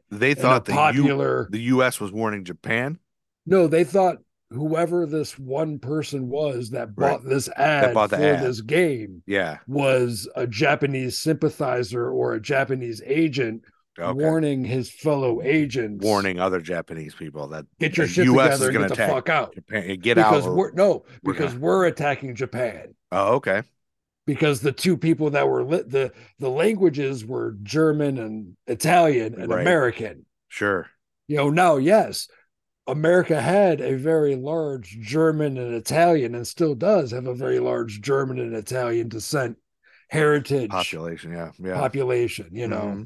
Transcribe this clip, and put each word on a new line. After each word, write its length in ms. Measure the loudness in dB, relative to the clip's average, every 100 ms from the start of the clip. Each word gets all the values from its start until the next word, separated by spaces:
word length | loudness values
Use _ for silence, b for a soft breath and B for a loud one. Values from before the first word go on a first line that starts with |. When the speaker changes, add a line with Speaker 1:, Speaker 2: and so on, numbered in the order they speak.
| _
Speaker 1:
They 220 | 0 2
Speaker 2:
and 40 | 4
a 40 |
Speaker 1:
thought 240 | 4 4 2
the 80 |
U-, 20 | 2
Speaker 2:
popular 720 | 4 4 2 2 0 -2 -2
Speaker 1:
the 120 | -4
U 200 | 0 4
S 180 | 4 0
was 120 | -6
warning 320 | -4 -4 -4
Japan? 560 | -8 -12 -4 -2 -2 -6 _ _ _ _ 0
Speaker 2:
No, 180 | 4 4
they 180 | 4
thought 340 | 2 2 2 0 _ _ _
whoever 560 | -6 -2 0 0 0 -2
this 320 | -2 -6 -10
one 400 | -8 -4 -4 -6
person 480 | -6 -6 -4 -6 -4
was 400 | -2 -2 -4 -6
that 180 | -8 -8 0
Speaker 1:
Right. 180 | 0
Speaker 2:
bought 120 | 0 -2
this 200 | -2 -2
Speaker 1:
That 100 | 0
Speaker 2:
ad 360 | 2 4 4 4
Speaker 1:
bought 160 | 2
the 60 | 4
Speaker 2:
for 180 | 2 2
Speaker 1:
ad. 80 |
Speaker 2:
this 180 | 0 -4
game 600 | -2 2 2 0 -6 -14 -4
Speaker 1:
Yeah. 320 | -2 -2 -4 -6
Speaker 2:
was 640 | 0 2 4 2 -2 -8 -6
a 100 | -6
Japanese 720 | 0 2 2 0 -2 -4 -4
sympathizer 880 | -2 0 0 -2 -2 -2 -2 -4 -4
or 280 | -2 -2 -4
a 40 |
Japanese 640 | -2 0 0 -2 -6 -10
agent 600 | -2 0 0 0 -2 -4 b b _ -8
Speaker 1:
Okay. 260 | -6 0
Speaker 2:
warning 400 | 0 2 0 -2
his 280 | -2 -4 -6
fellow 500 | -4 -2 0 0 -2
agents, 640 | 0 2 2 -2 -6 -2 2
Speaker 1:
Warning 340 | 2 2 0
other 220 | 0 -2
Japanese 540 | -4 -6 -6 -12 -14 -14
people 320 | -14 -12 -12
that 180 | -12 -14 _
Speaker 2:
"Get 180 | -4 0
your 80 | 0
Speaker 1:
the 60 |
Speaker 2:
shit 120 | 4 6
Speaker 1:
U 160 | 6
S 20 |
Speaker 2:
together 220 | 6 2 0
Speaker 1:
is 40 |
Speaker 2:
and 40 | 0
Speaker 1:
gonna 120 | -2
Speaker 2:
get 0 |
the 40 |
Speaker 1:
attack 160 | 0 0 -2
Speaker 2:
fuck 140 | 0
out." 260 | -2 -2 -10
Speaker 1:
Japan. 400 | -8 -8 -6 -4
Get 180 | 2 4
Speaker 2:
Because 280 | 6 4 2
Speaker 1:
out 40 |
or 40 | 0
Speaker 2:
we're, 160 | 0
no, 320 | 2 2 2 B B
Speaker 1:
we're 100 | -6
Speaker 2:
because 200 | -4 -4
Speaker 1:
gonna 120 | -2 0
Speaker 2:
we're 200 | 2 2
attacking 480 | 0 -2 -4 -6 -8
Japan. 580 | -6 -4 -4 -6 -16 -20 _
Speaker 1:
Oh, 220 | -2 2 2
okay. 260 | 2 -2 -2 _ _ _ _ _ -6
Speaker 2:
Because 340 | 0 2 2
the 100 | -2
two 260 | 0 0 2
people 340 | 2 2 2
that 160 | 2 2
were 140 | 0
lit, 260 | 0 -2 0
the, 240 | -2 -2 B B _
the 120 | -4
languages 760 | 0 0 4 2 2 -4 -4 -6
were 320 | -6 -6 -8
German 560 | -4 2 2 2 0 -2
and 360 | -6 -8 -12 -18 -8
Italian 640 | -4 4 6 6 4 0
and 180 | -6 -4
Speaker 1:
Right. 100 | 0
Speaker 2:
American. 640 | 2 4 2 -2 -8 -10 _ _ _
Speaker 1:
Sure. 400 | -4 0 0 -4 _ _ _ -6
Speaker 2:
You 100 | 0
know, 120 | 2
now, 280 | 4 4 4
yes, 500 | 6 4 4 -4 -12 b b _ _ _ -6
America 560 | 0 4 4 4 0
had 400 | 2 4 4 2
a 140 | -2 -2
very 380 | 2 2 2 0
large 640 | -2 -4 -4 -6 -10 -16
German 560 | -4 2 2 2 0 -2
and 160 | -4
Italian, 640 | -6 -2 4 4 4 2 -4
and 120 | -8
still 280 | -2 0 0
does 360 | 2 2 2
have 140 | -4 -8
a 80 |
very 260 | -6 -2 0
large 400 | 0 -2 -4 -8
German 380 | -2 0 0 -4
and 160 | -6 -8
Italian 540 | -6 -4 -2 -2 -4
descent 480 | -8 -4 -2 -4 -6 _ _ b b b
heritage 600 | 0 2 2 0 -2 -2
Speaker 1:
Population, 640 | -2 -4 -6 -8 -10 -10
yeah, 180 | -10 -12 -10
yeah. 140 | -8 -4
Speaker 2:
population, 720 | -4 -2 -2 0 -2 -4 -12
you 160 | -10 -6
know. 100 | -6
Speaker 1:
Mm-hmm. 260 | -6 -8